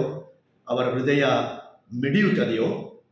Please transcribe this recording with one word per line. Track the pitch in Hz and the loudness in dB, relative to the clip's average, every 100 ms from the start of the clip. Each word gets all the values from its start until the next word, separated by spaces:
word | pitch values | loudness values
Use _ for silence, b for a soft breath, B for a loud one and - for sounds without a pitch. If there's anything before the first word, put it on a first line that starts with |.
| - - - - _ _ - | -2 -6 -14 -20 _ _ -6
ಅವರ | 123 | -2
ಹೃದಯ | 123 127 131 143 135 120 - - - - _ | 0 0 2 2 4 2 -2 -8 -16 -20 _
ಮಿಡಿಯುತ್ತದೆಯೋ, | 120 135 202 196 - - - 131 202 - - _ | -4 0 4 4 2 0 0 0 -2 -8 -18 _